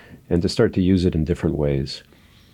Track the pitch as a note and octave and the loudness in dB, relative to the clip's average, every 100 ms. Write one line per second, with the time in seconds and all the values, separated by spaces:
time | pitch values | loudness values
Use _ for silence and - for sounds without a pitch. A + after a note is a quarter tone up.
0 | - - _ F2 F2+ - A2 - F2+ F#2+ | -20 -20 _ -2 -2 0 0 2 2 2
1 | F2+ D#2+ D2+ E2+ E2 D2+ D2 C#2 C2+ - | 2 0 -2 -2 -2 -2 -2 -2 -4 -10
2 | - _ _ - _ | -18 _ _ -20 _